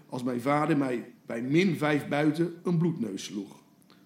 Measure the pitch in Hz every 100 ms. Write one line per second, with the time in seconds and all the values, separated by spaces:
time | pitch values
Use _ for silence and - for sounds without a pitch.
0 | - 131 123 123 120 147 156 151 135 120
1 | 104 - - 113 127 156 196 139 151 151
2 | - 143 151 147 170 170 - 175 165 160
3 | 110 95 - 101 98 - - _ _ -